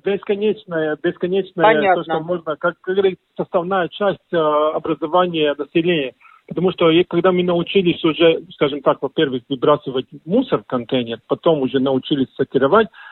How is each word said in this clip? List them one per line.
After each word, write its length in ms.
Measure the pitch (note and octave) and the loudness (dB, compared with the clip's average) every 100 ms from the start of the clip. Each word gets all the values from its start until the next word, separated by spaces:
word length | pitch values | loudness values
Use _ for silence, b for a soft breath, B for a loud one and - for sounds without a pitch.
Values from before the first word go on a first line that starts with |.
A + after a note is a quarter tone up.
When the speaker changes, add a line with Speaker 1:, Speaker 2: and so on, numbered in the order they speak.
Speaker 1:
Бесконечная, 920 | F#3+ G3 - G3+ G#3+ G#3 - E3 D#3 D3+ | -4 -4 -2 -2 -2 -2 -4 -4 -4 -2
бесконечная, 640 | F3 E3+ F3+ F#3+ F#3+ - | -4 -4 -2 -2 -4 -2
Speaker 2:
Понятно. 400 | G3+ A3 G3 E3+ | 0 2 2 0
Speaker 1:
то, 80 | E3 | -2
что 120 | E3 | -6
можно, 320 | D#3+ F3+ D#3+ D3 | -4 -6 -6 -4
как 220 | E3+ - | -4 -4
говорится, 420 | - F#3+ F#3+ F3+ _ - | -4 0 0 0 _ -10
составная 500 | D#3+ F#3+ F3 F#3+ E3 | -4 -4 -2 -2 -4
часть, 280 | - G3+ E3 _ | -2 -2 -2 _
э, 60 | E3+ | -2
образования 1160 | D3+ D3+ D3+ E3 D#3+ D#3 D#3+ F3+ F3+ E3 D3+ C#3+ | 0 2 0 -2 -4 -4 -2 0 0 0 -2 -2
населения. 580 | C#3+ E3+ E3 E3 B2+ - b b b | -4 -2 0 0 -4 -10 b b b
Потому 240 | D#3+ F3+ | -2 -2
что 180 | - E3+ | 2 4
и 140 | D#3+ | 4
когда 280 | F3+ E3+ F#3 | 2 2 2
мы 120 | F3+ | 2
научились 600 | F3 F3 E3+ G3 F3 - | 2 0 0 0 2 0
уже, 380 | E3 D3+ E3 D#3+ - | 0 4 4 4 -2
скажем 280 | - D3 C#3+ | -2 -2 0
так, 160 | D#3 C#3+ | 0 0
во-первых, 440 | C3+ - D3 B2+ - | -2 -2 0 -2 -6
выбрасывать 600 | C3+ C#3+ D3 - B2+ - D3 D#3+ | -2 2 0 0 -6 -8 -12 -2
мусор 380 | A3+ C4 C3 | -2 0 -2
в 20 | - | -2
контейнер, 540 | B2+ A#2 C3 A#2 A#2 - | -6 -2 -4 -2 -8 -6
потом 340 | C3+ F3 D#3 | -2 0 2
уже 180 | B2+ C3 | 0 0
научились 540 | C3+ C3 - C#3+ B2+ - | 0 -2 -2 -2 -2 -4
сортировать, 520 | C#3 C3 C3+ G#3 A3 B B | -2 0 4 4 2 B B